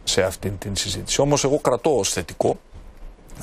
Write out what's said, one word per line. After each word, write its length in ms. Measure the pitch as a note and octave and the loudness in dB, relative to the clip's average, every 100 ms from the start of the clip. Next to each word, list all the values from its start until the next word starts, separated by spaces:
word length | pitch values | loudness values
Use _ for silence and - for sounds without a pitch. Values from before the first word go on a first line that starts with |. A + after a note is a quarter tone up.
σε 180 | - - | -2 2
αυτήν 360 | F#2 - F#2+ G2 | 2 0 -6 -6
την 180 | G#2 G2 | -4 -4
συζήτηση. 440 | G2 F#2+ - - | -4 -4 -2 2
Όμως 240 | C#3+ C#3+ | 4 4
εγώ 140 | C#3 D3 | 2 2
κρατώ 380 | - B2 E3 C3 | 2 2 2 2
ως 140 | G2 | 2
θετικό 460 | - F2 - - - - - - - - - - - | -2 -4 -2 0 -2 -6 -20 -20 -16 -16 -18 -20 -4